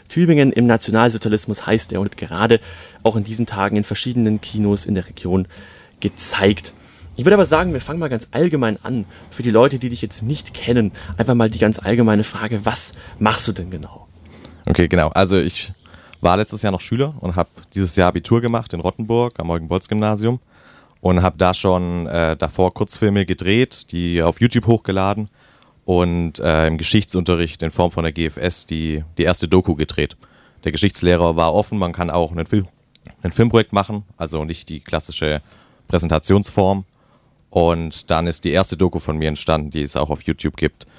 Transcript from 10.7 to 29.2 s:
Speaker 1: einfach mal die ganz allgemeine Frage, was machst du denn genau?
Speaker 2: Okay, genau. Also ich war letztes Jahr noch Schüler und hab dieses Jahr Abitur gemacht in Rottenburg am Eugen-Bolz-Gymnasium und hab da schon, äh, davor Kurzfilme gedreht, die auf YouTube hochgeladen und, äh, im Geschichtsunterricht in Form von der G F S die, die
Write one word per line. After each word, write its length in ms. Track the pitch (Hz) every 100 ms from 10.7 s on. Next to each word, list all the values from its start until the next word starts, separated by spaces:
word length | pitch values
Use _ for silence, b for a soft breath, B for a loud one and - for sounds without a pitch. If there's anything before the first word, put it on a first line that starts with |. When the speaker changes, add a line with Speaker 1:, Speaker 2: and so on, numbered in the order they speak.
| 123 104 B B B
Speaker 1:
einfach 160 | 113
mal 160 | 120 110
die 80 | -
ganz 200 | 107 110
allgemeine 460 | 95 117 113 104
Frage, 400 | 107 - 107 110
was 280 | 110 - - - B B
machst 280 | 107 - -
du 60 |
denn 160 | 92 87
genau? 400 | 92 104 - - - B B B B
Speaker 2:
Okay, 240 | B - 85
genau. 200 | 87 78
Also 280 | 85 95 95
ich 360 | 80 - - - - B B B
war 160 | 85 92
letztes 240 | 107 107
Jahr 100 | 107
noch 80 | 92
Schüler 320 | - 117 143 139
und 160 | 90 87
hab 120 | - - -
dieses 240 | 98 90 98
Jahr 120 | 87
Abitur 320 | 85 - 117
gemacht 320 | 120 117 -
in 80 | 85
Rottenburg 540 | 85 - 110 117 120 -
am 120 | 82
Eugen-Bolz-Gymnasium 920 | 85 80 90 - 107 107 104 113 123 _ b b b b b
und 200 | 92 90
hab 140 | 90 82
da 160 | 90
schon, 540 | 92 95 90 87 87 85
äh, 280 | 85 80
davor 380 | 80 78 - 92
Kurzfilme 540 | - 104 - 107 101 87
gedreht, 680 | - 90 110 127 - -
die 300 | 87 87 85
auf 180 | 82 -
YouTube 260 | 117 120 113
hochgeladen 640 | 113 - 95 98 101 107 b b b b b
und, 560 | - 87 87 87 82 -
äh, 260 | 85 78 80
im 120 | 80
Geschichtsunterricht 840 | 80 - - 92 87 85 82 -
in 100 | 82
Form 180 | - 87
von 140 | -
der 80 | 82
G 120 | 76
F 140 | 80 -
S 260 | 90 -
die, 400 | - 80 80 78 78
die 60 | -